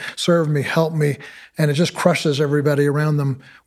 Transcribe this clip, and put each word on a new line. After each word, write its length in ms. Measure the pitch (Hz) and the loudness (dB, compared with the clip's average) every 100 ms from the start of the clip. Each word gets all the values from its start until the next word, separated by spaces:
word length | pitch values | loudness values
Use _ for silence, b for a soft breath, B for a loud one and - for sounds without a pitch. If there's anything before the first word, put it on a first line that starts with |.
| B B | B B
Serve 320 | - 170 156 | 0 2 2
me, 140 | 147 | -2
help 300 | 131 160 160 | -2 0 0
me." 260 | 160 147 135 B B B - | 0 -2 -2 B B B -2
And 140 | 151 | 0
it 40 | |
just 200 | 143 175 | 2 0
crushes 460 | - 180 151 165 139 | 2 2 2 0 0
everybody 480 | 147 147 143 143 143 | 0 2 2 2 2
around 300 | 143 151 147 | 2 0 0
them, 220 | 139 131 B B | -2 -4 B B